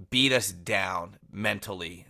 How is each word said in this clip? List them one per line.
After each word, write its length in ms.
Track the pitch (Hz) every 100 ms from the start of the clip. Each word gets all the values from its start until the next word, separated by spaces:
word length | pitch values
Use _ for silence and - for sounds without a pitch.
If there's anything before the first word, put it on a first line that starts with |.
| 95
beat 240 | 131 135
us 180 | 127 101
down 680 | 87 85 104 95 92 85 - _
mentally. 760 | - 107 101 - 95 85 85 -